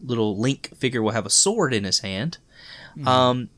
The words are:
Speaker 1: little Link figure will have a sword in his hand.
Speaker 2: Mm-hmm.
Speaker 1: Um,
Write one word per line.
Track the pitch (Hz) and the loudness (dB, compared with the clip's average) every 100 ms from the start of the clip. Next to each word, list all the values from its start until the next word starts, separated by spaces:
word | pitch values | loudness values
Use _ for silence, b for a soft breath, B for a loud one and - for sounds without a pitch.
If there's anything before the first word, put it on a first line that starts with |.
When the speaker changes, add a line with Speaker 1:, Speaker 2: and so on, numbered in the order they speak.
Speaker 1:
little | 127 117 107 101 | -6 -2 0 0
Link | 127 139 - - | -2 -2 -8 -6
figure | 127 120 | -4 0
will | 107 | -2
have | 113 98 | -2 0
a | |
sword | - 196 226 143 113 | 2 2 2 0 0
in | |
his | 98 - | 0 -2
hand. | 98 95 156 - B B B B B 156 | -2 -4 -6 -8 B B B B B -4
Speaker 2:
Mm-hmm. | 127 | 2
Speaker 1:
Um, | 127 127 127 110 | 4 4 2 -4